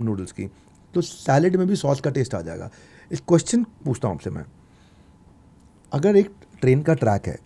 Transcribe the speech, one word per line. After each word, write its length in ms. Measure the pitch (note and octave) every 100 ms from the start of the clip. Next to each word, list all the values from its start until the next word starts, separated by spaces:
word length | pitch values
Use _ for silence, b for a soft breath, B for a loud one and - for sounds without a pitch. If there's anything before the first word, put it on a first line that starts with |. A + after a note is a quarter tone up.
नूडल्स 300 | A2+ G2 F#2
की, 180 | - F#2+ b b b _
तो 60 | F3+
सैलेड 560 | E3+ - - C#3 F3 F#3
में 100 | F3+
भी 100 | G3
सॉस 240 | C#3 C#3
का 100 | D#3
टेस्ट 240 | C3+ B2
आ 60 | G2
जाएगा। 300 | E2 E2+ - B B B B
एक 80 | - -
क्वेश्चन 360 | E3+ - A#3
पूछता 440 | A3+ - D3 B2 A#2
हूँ 80 | -
आपसे 140 | -
मैं, 140 | D2+ C#2 - b b b b b b - _ _ _ _ _ _
अगर 240 | C#3 F#3+ G3+
एक 140 | G3+ - - -
ट्रेन 220 | B2+ C3
का 120 | D3+
ट्रैक 320 | D#3 A2+ G2+ -
है 120 | -